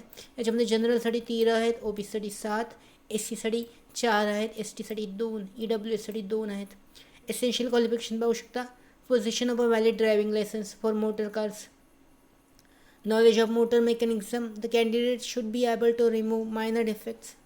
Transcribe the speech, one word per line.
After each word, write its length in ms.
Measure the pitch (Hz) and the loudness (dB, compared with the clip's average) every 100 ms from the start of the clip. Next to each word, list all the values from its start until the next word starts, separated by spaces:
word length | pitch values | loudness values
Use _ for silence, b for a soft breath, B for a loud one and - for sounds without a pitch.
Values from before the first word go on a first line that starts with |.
| - B B B | -12 B B B
याच्यामध्ये 280 | 226 233 220 | 0 0 2
जनरलसाठी 540 | 220 233 233 233 226 | 2 2 2 0 -2
तेरा 340 | 226 226 226 | -2 2 4
आहेत, 200 | 226 233 233 | 4 2 -2
ओबीसीसाठी 480 | 214 202 202 220 208 | -4 -6 -6 -6 -8
सात, 340 | - 214 214 233 - B B - | -8 -4 -4 -6 -12 B B -8
एससीसाठी 540 | 214 - 220 226 233 233 B _ | -6 -6 -6 -2 -2 -4 B _
चार 320 | - 240 208 208 | -4 0 2 2
आहेत, 220 | 208 220 - | 0 -4 -6
एसटीसाठी 480 | 202 - - 214 208 | -10 -10 -10 -8 -8
दोन, 380 | 196 226 220 190 240 | -6 -6 -6 -10 -6
ईडब्ल्यूएससाठी 600 | 220 220 220 214 214 220 | -4 -2 -2 -6 -6 -8
दोन 300 | 196 220 214 | -4 -4 -4
आहेत. 160 | 202 196 - _ B B B - | -8 -10 -18 _ B B B -10
Essential 400 | 226 247 226 247 | -2 0 0 2
क्वालिफिकेशन 520 | 240 226 233 - 226 | 2 2 0 -4 -2
पाहू 120 | 233 | 0
शकता, 320 | 226 - 247 247 - b b - | 0 -4 -8 -10 -14 b b 0
possession 400 | 247 214 220 247 | 2 2 0 0
of 100 | 240 | 2
a 60 | 233 | 2
valid 260 | 220 226 | 4 4
driving 380 | 214 220 208 214 | 4 4 4 2
license 340 | 214 202 220 202 - | 0 -2 -6 -8 -4
for 100 | 220 | -2
motor 340 | 214 220 214 208 214 | 0 0 -2 -4 -4
cars, 320 | 208 202 - _ _ _ _ _ _ _ _ _ b b b b 202 | -4 -6 -18 _ _ _ _ _ _ _ _ _ b b b b 0
knowledge 340 | 220 226 220 | 6 8 8
of 80 | 220 233 | 4 2
motor 220 | 233 240 | 4 4
mechanism, 600 | 233 233 233 220 196 240 | 4 2 0 -2 -4 -6
the 260 | 233 214 233 | -6 -8 0
candidate 520 | 233 226 233 240 240 | 2 2 2 0 -2
should 320 | - 247 214 | -4 -6 -4
be 100 | 240 | 0
able 300 | 240 226 233 233 | 0 2 2 4
to 120 | 233 | 2
remove 360 | 226 220 226 220 | 2 0 -2 -2
minor 340 | 220 220 226 | -4 -2 0
defects 480 | 220 208 226 220 - - | 0 -4 -8 -14 -16 -20